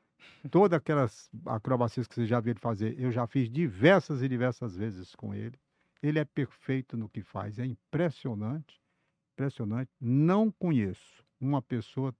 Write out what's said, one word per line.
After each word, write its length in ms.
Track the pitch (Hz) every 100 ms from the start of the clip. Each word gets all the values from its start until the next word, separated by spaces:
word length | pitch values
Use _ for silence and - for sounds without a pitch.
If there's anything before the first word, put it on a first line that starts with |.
| _ _ - - 135
Todas 260 | 170 202 165
aquelas 540 | - 147 123 - - 110 165
acrobacias 600 | 113 131 127 117 - 113
que 80 |
você 120 | - 113
já 140 | 120
viu 120 | 113
ele 60 | 113
fazer, 400 | 120 104 110 123
eu 140 | 127
já 140 | 117 117
fiz 220 | 139 117
diversas 760 | 131 165 92 143 190 - 139
e 60 | 135
diversas 480 | 120 127 123 117 90
vezes 380 | 110 92 92
com 180 | - 107
ele. 260 | 101 113 127 _ _ _ -
Ele 160 | 147 151
é 60 |
perfeito 720 | 147 - 131 - - 135 123 117
no 120 | 107
que 140 | -
faz, 360 | 95 98 104 104
é 60 |
impressionante, 1160 | 127 113 - 143 170 - 135 104 107 151 - _ _ _ _ _ _
impressionante. 560 | - 139 - 110 117 131 -
Não 500 | 117 135 160 196 220
conheço 760 | - 175 135 98 90 - _ _ -
uma 200 | 131 143
pessoa 520 | - 123 - - 131